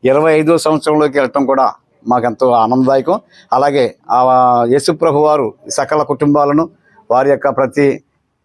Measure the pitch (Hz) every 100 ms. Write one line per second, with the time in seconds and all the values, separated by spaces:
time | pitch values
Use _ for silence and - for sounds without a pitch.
0 | 123 139 160 156 156 165 156 156 156 151
1 | 151 139 127 139 131 135 123 - _ _
2 | 110 123 117 107 127 120 110 131 127 135
3 | 131 202 _ _ _ 123 143 143 120 -
4 | - 120 127 127 127 123 120 139 139 156
5 | 165 143 151 151 113 - - - 135 156
6 | 147 143 147 147 143 147 170 _ _ _
7 | _ 120 135 139 143 127 131 - 143 127
8 | _ _ _ _